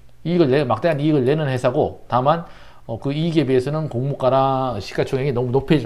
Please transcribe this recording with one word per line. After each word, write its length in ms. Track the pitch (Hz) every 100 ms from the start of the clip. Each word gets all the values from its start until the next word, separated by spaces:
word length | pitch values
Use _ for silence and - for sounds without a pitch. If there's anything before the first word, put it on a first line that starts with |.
| - -
이익을 260 | 160 175 147
내, 140 | 139
막대한 360 | 135 135 170 147
이익을 260 | 151 151 131
내는 220 | 156 143
회사고, 540 | 127 123 151 113 - -
다만, 380 | 120 135 170 170 - - - -
어, 140 | 110
그 140 | 139
이익에 320 | 147 165 160 131
비해서는 440 | 131 135 156 151
공모가나 880 | 120 135 139 127 135 135 131 131 104
시가총액이 520 | - - - 135 139
너무 200 | 120 123
높이 340 | 131 135 151